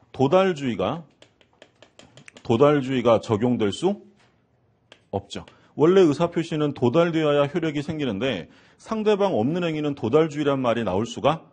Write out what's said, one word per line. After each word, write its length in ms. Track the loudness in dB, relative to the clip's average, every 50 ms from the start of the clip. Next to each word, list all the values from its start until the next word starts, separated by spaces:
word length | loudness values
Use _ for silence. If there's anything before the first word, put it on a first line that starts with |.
| _ _ -2
도달주의가, 920 | 0 2 4 4 4 4 2 0 -2 -4 -4 -4 -2 -2 -4 -4 -6 -10 -16 _ _ _ _ _ _ _ _ _ _ -20 _ _ _ -20 _ _ -20 -20 _ _ -20 _ -20 -20 -12 -4
도달주의가 760 | -2 2 4 4 4 4 2 0 -2 -4 0 2 2 2 2
적용될 540 | 2 -2 -2 0 0 -2 0 0 -2 -2 -2
수 280 | -2 -2 -4 -4 -4 -10 -18 _ _ _ _ _ _ _ _ _ _ _ _ _ _ _ _ -20 -20 _ _
없죠. 340 | -10 -10 -8 -10 -14 -16 -16 -18 -20 _ _ _ _
원래 260 | 2 2 4 6 6
의사표시는 720 | 4 4 4 2 -2 -2 -2 -4 -6 -4 -4 -4 -2 -4 -2
도달되어야 720 | 0 0 2 2 2 2 2 0 0 0 2 2 2 0
효력이 340 | 0 -2 -4 -4 -4 -4 -6 -6
생기는데, 640 | -6 -6 -6 -4 -4 -4 -4 -4 -4 -4 -6 -8 -12 _ _ _ _ _
상대방 560 | _ -12 -8 -6 -2 0 0 2 2 0 0 0
없는 300 | 0 0 0 -2 -2 -2
행위는 320 | -4 -4 -4 -4 -4 -4
도달주의란 640 | -4 -2 2 2 2 2 2 -2 -2 -2 0 0 0
말이 220 | 0 0 0 0 0
나올 220 | -2 -2 -2 -2
수가 380 | -4 -6 -2 0 0 0 -2 -6 _